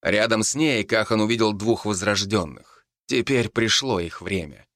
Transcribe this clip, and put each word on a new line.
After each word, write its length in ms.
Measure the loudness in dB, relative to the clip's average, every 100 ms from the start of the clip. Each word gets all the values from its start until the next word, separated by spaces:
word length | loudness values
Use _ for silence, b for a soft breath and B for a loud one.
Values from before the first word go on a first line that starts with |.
Рядом 400 | 0 2 2 2
с 120 | 0
ней 280 | 0 0 0
Кахан 360 | 0 0 2 2
увидел 320 | 2 2 2
двух 320 | 0 0 0
возрождённых. 1000 | 0 -2 0 0 0 0 -2 -8 -20 -20 _ _ _
Теперь 440 | -2 0 0 0
пришло 500 | 0 2 0 0 -2
их 200 | -2 -8
время. 460 | -6 -6 -6 -14 -20